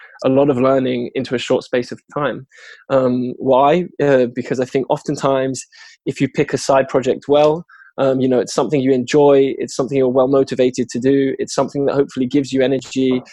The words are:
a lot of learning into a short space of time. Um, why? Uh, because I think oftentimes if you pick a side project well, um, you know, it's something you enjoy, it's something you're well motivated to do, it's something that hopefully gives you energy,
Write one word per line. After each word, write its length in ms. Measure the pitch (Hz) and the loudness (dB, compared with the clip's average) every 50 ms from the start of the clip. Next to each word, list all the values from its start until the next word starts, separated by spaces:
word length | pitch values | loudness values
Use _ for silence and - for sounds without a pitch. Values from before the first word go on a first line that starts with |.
| - - - - - | -20 -20 -10 -4 -2
a 60 | 135 | 0
lot 220 | 131 139 143 143 | 2 2 2 2
of 60 | 131 | 2
learning 520 | 120 127 131 135 135 131 127 127 120 123 - - | 2 2 2 2 2 0 0 -2 -4 -6 -6 -6
into 180 | 131 123 - 120 | -6 -6 -4 -6
a 60 | 117 | -4
short 240 | - - 131 123 - | -2 0 -2 -2 -2
space 280 | - - 123 120 - | -2 -4 -4 -4 -4
of 80 | - - _ _ - | -10 -16 _ _ -6
time. 320 | 147 147 127 104 - 131 - _ - - - - - _ - | -4 -4 -4 -4 -8 -12 -18 _ -20 -20 -20 -20 -20 _ -2
Um, 420 | 135 131 131 127 123 127 123 123 - - | 0 2 2 2 0 -2 -4 -6 -8 -4
why? 460 | - 131 127 127 139 143 165 180 175 - - - | 0 2 4 4 4 4 4 2 0 -4 -4 -2
Uh, 280 | 143 143 135 127 127 120 120 | 2 4 4 4 2 0 -2
because 240 | 127 120 - 131 127 | -6 -6 -4 -4 -4
I 60 | 127 | -4
think 200 | - - 139 127 - | -2 -2 -2 -2 -2
oftentimes 760 | 147 143 - - 147 - - 135 135 131 131 135 131 - - - _ - - - - _ _ | -2 -2 -2 -6 -4 -2 -2 0 0 0 -2 -2 -4 -8 -12 -16 _ -20 -20 -20 -20 _ _
if 160 | 156 131 - | -8 -4 -2
you 80 | 139 131 | -4 -2
pick 240 | - - 143 - - | -2 -2 -2 -2 -4
a 60 | 127 | -2
side 300 | - - 139 135 135 - | 0 2 2 2 2 2
project 380 | - 139 123 131 - - - | -2 0 0 0 -2 -2 -2
well, 380 | - 147 147 151 151 156 175 - _ - - - - _ | 0 2 4 4 2 2 -2 -6 _ -20 -20 -20 -12 _
um, 220 | - 135 135 131 135 | -2 0 0 0 0
you 60 | 131 | 0
know, 120 | 131 127 120 | 0 0 0
it's 140 | 95 - - | 0 -2 -2
something 280 | 160 135 104 151 139 | -2 -2 0 0 0
you 100 | 127 135 | 2 2
enjoy, 640 | 135 127 117 - - 147 143 143 143 139 139 135 - | 2 0 0 2 2 4 6 6 6 4 4 2 -2
it's 180 | - 123 123 - | -6 -8 -6 -6
something 220 | - 135 113 135 | -6 -4 -2 -2
you're 120 | 135 131 127 | 0 0 2
well 180 | 127 135 127 | 2 2 2
motivated 600 | 135 139 135 135 - 135 127 127 127 127 - 120 - | 2 2 2 2 0 0 0 0 0 0 -2 -6 -6
to 100 | - 123 | -6 -2
do, 360 | 117 135 139 139 135 135 - - | 0 0 2 2 0 -2 -2 -6
it's 160 | 131 - - | -8 -6 -4
something 320 | - 135 117 - 143 139 | -4 -4 -2 -4 -2 -2
that 80 | 131 - | 0 0
hopefully 320 | 139 139 - - 131 131 | 0 -2 -2 -4 -6 -4
gives 260 | 123 - 143 135 127 131 | -2 0 -2 -2 -2 -2
you 80 | 131 | 0
energy, 640 | 131 131 139 131 - - - 131 131 131 127 127 127 - | 0 0 0 -4 -6 -6 -4 -2 0 0 0 -2 -4 -10